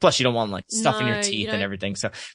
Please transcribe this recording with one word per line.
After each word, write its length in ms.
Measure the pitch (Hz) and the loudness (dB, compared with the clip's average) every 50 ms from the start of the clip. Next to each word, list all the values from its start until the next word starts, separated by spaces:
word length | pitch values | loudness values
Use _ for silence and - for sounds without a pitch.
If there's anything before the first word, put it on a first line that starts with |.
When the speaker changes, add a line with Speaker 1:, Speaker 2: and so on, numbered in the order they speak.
Speaker 1:
plus 180 | - 180 - - | 4 4 4 4
you 60 | 135 | 4
don't 100 | 127 120 | 2 2
want, 160 | 117 113 107 | 2 0 -2
like, 140 | 98 92 - - | -2 -6 -6 -6
stuff 320 | - - - - - - | -4 0 2 2 2 2
in 60 | - | 2
your 100 | 214 214 | 0 0
Speaker 2:
No, 60 | - - | 0 -2
you 80 | 202 | -2
Speaker 1:
teeth 180 | 202 107 107 - | -2 -2 -2 -2
and 100 | 220 214 | -2 -2
Speaker 2:
don't. 40 | 104 | -2
Speaker 1:
everything. 320 | 98 98 95 - 98 98 | -2 -4 -4 -6 -6 -4
So 160 | - - 107 - - - - - | -4 -4 -6 -6 -8 -14 -16 -18